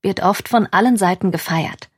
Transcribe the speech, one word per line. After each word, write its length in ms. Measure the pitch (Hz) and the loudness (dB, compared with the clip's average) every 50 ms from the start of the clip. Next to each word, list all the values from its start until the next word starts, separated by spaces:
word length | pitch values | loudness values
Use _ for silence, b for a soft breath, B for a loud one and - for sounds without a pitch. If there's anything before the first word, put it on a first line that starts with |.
wird 200 | - 196 190 - | -2 -4 -4 0
oft 260 | - 185 208 - - - | 0 0 0 0 -4 0
von 180 | - 233 208 | 0 2 2
allen 300 | - - 180 214 254 247 | 2 2 2 4 4 2
Seiten 360 | 208 190 175 185 185 - 190 | 2 2 0 0 0 -2 -2
gefeiert. 580 | 170 160 - - 170 165 156 - - _ - _ _ | -2 -2 -4 -4 -4 -2 -4 -4 -8 _ -20 _ _